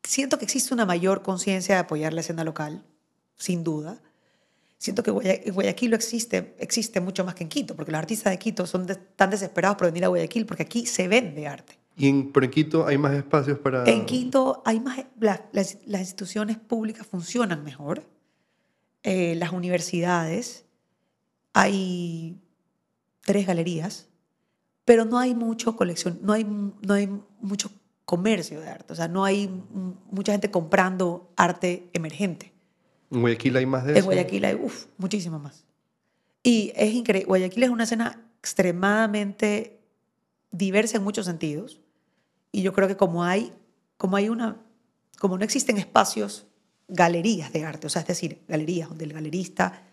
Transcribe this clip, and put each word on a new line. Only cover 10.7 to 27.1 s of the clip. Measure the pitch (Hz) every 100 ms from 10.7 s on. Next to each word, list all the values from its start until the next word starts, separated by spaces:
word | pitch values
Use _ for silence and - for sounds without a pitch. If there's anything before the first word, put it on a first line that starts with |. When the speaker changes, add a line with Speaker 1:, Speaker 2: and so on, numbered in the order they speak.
| 233
Speaker 1:
se | 233 - 185
vende | 226 208 147 147
arte. | 139 - - _ -
Speaker 2:
¿Y | 139
en, | 139 135
pero | 143
en | -
Quito | 156 156 160 151
hay | 139
más | 143
espacios | 143 139 151 135 143
para? | 139 131
Speaker 1:
En | 120 117
Quito | - 254 254 269 262 - -
hay | 226
más, | 262 254 - 220
la-, | 214 185 -
las, | 202 185 - -
las | 202
instituciones | 185 - 185 214 214 220
públicas | - 226 220 220 202
funcionan | 180 165 240 220 160
mejor, | 147 131 147 214 - _ _ _ _ _ _ _ _ _
eh, | 208 185 170 165
las | 170
universidades, | 180 180 180 170 175 175 175 160 180 247 - _ _ _ _ _ _ _ _ _
hay | - 202 196 185 180 175 165 165 190 _ _ _ _ _ _ _ _
tres | - 202 190
galerías, | 170 165 165 180 - - _ _ _ _ _ _ _
pero | - 233
no | 226 240
hay | 254 233
mucho | 226 226 233 226
colección, | 175 170 180 175
no | 190
hay, | 214
no | 208 208 202 - 196
hay | 202 202